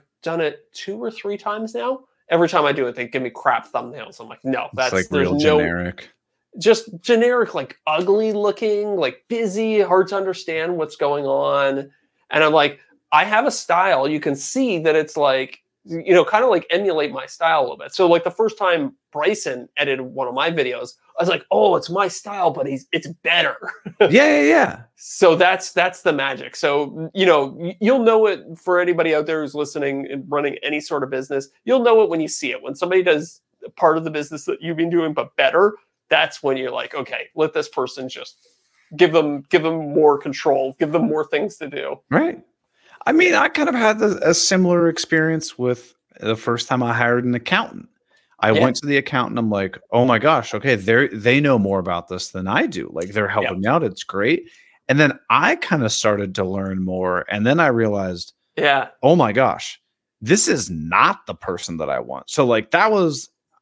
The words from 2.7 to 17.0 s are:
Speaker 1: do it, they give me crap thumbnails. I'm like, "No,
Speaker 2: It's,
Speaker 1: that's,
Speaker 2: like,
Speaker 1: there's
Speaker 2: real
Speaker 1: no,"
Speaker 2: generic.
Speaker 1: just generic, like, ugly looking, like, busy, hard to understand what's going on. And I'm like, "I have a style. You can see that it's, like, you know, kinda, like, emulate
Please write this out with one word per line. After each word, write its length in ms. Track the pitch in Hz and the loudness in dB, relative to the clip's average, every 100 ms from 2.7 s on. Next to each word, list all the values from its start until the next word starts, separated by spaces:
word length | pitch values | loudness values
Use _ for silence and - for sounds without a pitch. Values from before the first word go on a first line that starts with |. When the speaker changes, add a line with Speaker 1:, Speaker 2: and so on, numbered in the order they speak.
Speaker 1:
do 140 | 139 127 | 0 -2
it, 80 | |
they 140 | 120 120 | -4 -6
give 140 | 135 | -6
me 80 | 127 | -6
crap 400 | - 139 117 - | -2 0 0 -2
thumbnails. 480 | 123 120 135 110 - | -8 -8 -12 -16 -18
I'm 80 | 113 | -20
like, 160 | - | -10
"No, 220 | 131 123 - | -4 -4 -4
Speaker 2:
It's, 100 | 104 | -2
Speaker 1:
that's, 160 | 127 | 0
Speaker 2:
like, 160 | 95 90 | 0 0
Speaker 1:
there's 200 | 143 135 | 0 0
Speaker 2:
real 60 | |
Speaker 1:
no," 240 | 143 151 151 | 2 4 4
Speaker 2:
generic. 520 | 82 87 90 - - _ _ _ _ - | 2 -2 -6 -10 -16 _ _ _ _ -2
Speaker 1:
just 320 | 180 220 - 175 | 2 2 0 -8
generic, 540 | - 226 240 247 214 | 0 2 2 2 -2
like, 240 | 170 131 - - | -4 -10 -8 -4
ugly 460 | 156 180 208 220 | 0 2 2 0
looking, 640 | 208 208 202 220 208 208 196 | 0 -2 -2 -2 -2 -2 -2
like, 260 | 135 - - | -4 -4 -8
busy, 520 | 233 220 196 220 214 | -4 -2 -2 0 2
hard 280 | 185 185 185 | 4 4 2
to 80 | 196 | -2
understand 600 | 190 180 - 160 165 175 | -4 -6 -6 -4 -4 -4
what's 200 | 156 - | -6 -2
going 280 | 143 143 | -2 0
on. 640 | 139 139 143 143 139 139 139 _ _ _ - | 0 0 0 2 0 -2 -6 _ _ _ -4
And 120 | 147 | 2
I'm 80 | 156 | 4
like, 280 | 156 147 143 _ _ - | 4 2 -2 _ _ 0
"I 120 | 151 | 2
have 220 | 196 214 240 | 2 2 0
a 40 | |
style. 560 | - - 175 190 143 139 | -2 -2 0 2 2 0
You 100 | 151 | -2
can 140 | 151 | -4
see 440 | 139 - 254 254 175 | -4 -4 -2 -2 0
that 160 | 160 156 | 2 2
it's, 200 | 156 160 | 0 0
like, 440 | 143 131 131 - _ _ | 0 0 -2 -12 _ _
you 280 | - 165 160 | -12 -4 4
know, 120 | 180 | 4
kinda, 220 | 151 214 254 | 4 2 2
like, 180 | 180 - | 2 0
emulate 440 | 175 202 156 | -2 0 -2